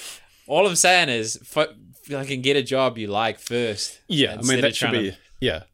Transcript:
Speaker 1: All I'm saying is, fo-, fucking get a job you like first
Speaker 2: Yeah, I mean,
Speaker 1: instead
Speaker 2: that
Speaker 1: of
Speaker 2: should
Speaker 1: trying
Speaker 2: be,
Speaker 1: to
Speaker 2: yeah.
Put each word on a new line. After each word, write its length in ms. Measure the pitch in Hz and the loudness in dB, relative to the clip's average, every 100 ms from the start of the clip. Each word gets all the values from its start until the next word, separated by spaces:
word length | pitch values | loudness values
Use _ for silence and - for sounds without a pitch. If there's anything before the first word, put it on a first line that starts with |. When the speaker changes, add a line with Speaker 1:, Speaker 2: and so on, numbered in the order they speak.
| - - - _ - | -18 -18 -20 _ 0
Speaker 1:
All 180 | 147 202 | 2 4
I'm 80 | 170 | 4
saying 340 | 180 180 165 | 4 4 2
is, 280 | 117 110 - | 0 -4 -8
fo-, 300 | - - 156 110 107 123 | -6 -2 -2 -4 -20 -20
fucking 360 | - 143 135 135 | -10 -8 -6 -2
get 140 | 131 143 | 2 2
a 60 | |
job 340 | 120 131 131 117 | 2 0 0 -2
you 80 | 104 | -4
like 320 | 101 113 104 | -2 -2 -4
first 600 | - 120 120 104 - - - | -6 -4 -2 -4 -8 -10 -4
Speaker 2:
Yeah, 200 | 160 117 | 0 0
I 80 | 107 | 0
mean, 40 | |
Speaker 1:
instead 220 | 123 131 | 0 2
Speaker 2:
that 40 | 139 | 2
Speaker 1:
of 60 | 113 | 0
Speaker 2:
should 120 | 120 | 0
Speaker 1:
trying 120 | 117 | 0
Speaker 2:
be, 80 | 98 | -2
Speaker 1:
to 40 | - _ - | -6 _ -6
Speaker 2:
yeah. 220 | 127 80 - | -4 -4 -8